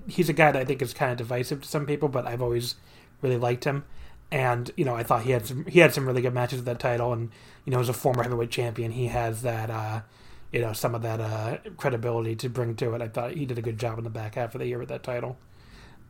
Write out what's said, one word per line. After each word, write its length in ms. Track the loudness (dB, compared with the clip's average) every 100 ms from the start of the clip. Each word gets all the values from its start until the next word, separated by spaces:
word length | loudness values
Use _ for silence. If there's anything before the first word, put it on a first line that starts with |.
| -6
he's 220 | 0 2
a 60 |
guy 180 | 8 6
that 80 | 6
I 40 | 2
think 160 | 0
is 100 | 0
kinda 220 | 0 0
divisive 480 | 0 -2 -2 -2 -4
to 60 | -2
some 180 | -2 0
people, 220 | 0 0
but 180 | 0 -2
I've 160 | -2
always 320 | 0 0 -2 -8 -14 -20 -20 -4
really 160 | 0 2
liked 260 | 2 0
him. 200 | 0 -2 -4 -12 -14 -16 -4
And, 400 | 0 2 2 -2 0
you 80 |
know, 100 | 0
I 80 | 0
thought 180 | 2 2
he 80 | 4
had 160 | 0 0
some, 180 | -6 4
he 120 | 8
had 160 | 8
some 120 | 8 2
really 140 | 2
good 140 | 2
matches 240 | 0 -2 -2
with 80 | -4
that 140 | -2
title, 340 | 0 0 0
and, 160 | 0 -4 -8 -20 -12
you 80 | -2
know, 80 | 2
as 80 | 2
a 60 |
former 280 | 2 2 2
heavyweight 280 | 2 0 -2
champion, 420 | 0 -2 -2 -4
he 140 | -2 -2
has 340 | 0 -2 -2
that, 300 | -2 -2 -2
uh, 300 | -4 -4 -4 -8 -18 -18 -16 -4
you 80 | 0
know, 140 | 0
some 200 | 0 0
of 60 | 0
that, 200 | -2 -2
uh, 380 | -2 -2 -4 -4 -8 -2
credibility 580 | 0 0 0 0 0 -2
to 140 | -4
bring 240 | -2 -2 0
to 180 | -2
it. 60 | -2
I 80 | -4
thought 240 | -4 -4
he 140 | -2 -4
did 100 | -2
a 60 |
good 160 | -4 -2
job 180 | -2 -4
in 80 |
the 60 | -6
back 240 | -6 -6
half 200 | -4 -4
of 60 | -2
the 60 | -4
year 120 | -4
with 120 | -6
that 120 | -8
title. 360 | -4 -4 -4 -8 -14 -20 -20 -20 -20 -20